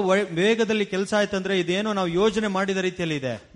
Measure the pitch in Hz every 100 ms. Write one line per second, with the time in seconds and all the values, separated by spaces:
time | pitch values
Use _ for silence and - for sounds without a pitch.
0 | 190 190 196 165 202 226 214 220 202 185
1 | 196 208 202 196 190 190 165 185 220 202
2 | 180 170 220 208 214 190 196 190 185 185
3 | 165 151 127 110 -